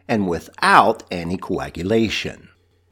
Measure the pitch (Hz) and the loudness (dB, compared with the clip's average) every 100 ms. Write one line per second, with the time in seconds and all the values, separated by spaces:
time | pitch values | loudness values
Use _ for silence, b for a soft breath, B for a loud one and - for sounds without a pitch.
0 | - 113 92 82 - - 190 185 104 110 | -4 -2 0 -4 -8 -4 4 6 6 0
1 | - 90 85 92 - 85 67 - 90 113 | -6 -8 -6 -8 -6 -6 -6 -8 0 0
2 | 110 - - - - _ _ _ _ | 0 -2 -8 -12 -20 _ _ _ _